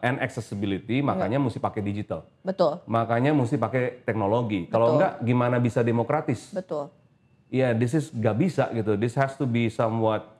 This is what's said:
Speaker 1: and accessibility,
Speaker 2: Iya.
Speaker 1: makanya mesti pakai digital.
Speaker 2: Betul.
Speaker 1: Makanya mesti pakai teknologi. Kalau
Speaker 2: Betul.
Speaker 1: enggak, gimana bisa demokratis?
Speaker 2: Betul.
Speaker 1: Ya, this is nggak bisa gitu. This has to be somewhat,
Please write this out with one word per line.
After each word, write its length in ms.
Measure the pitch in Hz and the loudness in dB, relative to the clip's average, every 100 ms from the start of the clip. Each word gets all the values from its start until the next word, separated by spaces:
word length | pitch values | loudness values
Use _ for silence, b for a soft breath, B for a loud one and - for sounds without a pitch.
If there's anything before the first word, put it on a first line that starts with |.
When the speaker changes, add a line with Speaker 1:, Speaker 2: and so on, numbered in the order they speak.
Speaker 1:
and 160 | 120 135 | -2 -2
accessibility, 840 | 123 - 113 104 101 95 - 123 | -4 -6 -8 -6 -2 -4 -2 -2
Speaker 2:
Iya. 60 | 143 | 0
Speaker 1:
makanya 300 | 95 95 131 | 0 0 0
mesti 180 | 135 - | -2 -2
pakai 240 | 110 - | -4 -4
digital. 480 | 101 101 104 82 - _ | -4 -6 -6 -8 -10 _
Speaker 2:
Betul. 360 | - 190 165 170 - | -8 0 0 0 -2
Speaker 1:
Makanya 460 | 113 110 117 135 | 0 2 2 2
mesti 260 | 151 120 143 | 2 2 0
pakai 460 | 113 127 123 - | 0 0 -2 -4
teknologi. 680 | - 110 101 117 120 101 82 | -4 0 2 2 0 -2 0
Kalau 160 | 113 117 | 2 4
Speaker 2:
Betul. 100 | 151 | 4
Speaker 1:
enggak, 180 | 185 - | 2 0
gimana 340 | 117 123 120 123 | 0 2 2 2
bisa 240 | 120 120 | 2 2
demokratis? 680 | 117 117 113 147 156 123 - | 2 2 0 0 0 -4 -6
Speaker 2:
Betul. 420 | 196 185 151 143 - _ _ _ _ _ | -10 -6 -8 -8 -14 _ _ _ _ _
Speaker 1:
Ya, 240 | 123 131 | 0 2
this 220 | 113 120 156 | 2 2 0
is 160 | 139 | -2
nggak 260 | 120 110 107 | -2 0 2
bisa 320 | 180 - 127 | 2 2 0
gitu. 240 | 117 104 104 | -2 0 0
This 200 | 120 127 | 0 0
has 180 | 135 | 0
to 120 | - 135 | 0 -2
be 200 | 117 117 | 0 0
somewhat, 560 | - 117 113 110 107 - - | 0 0 2 0 0 -4 -8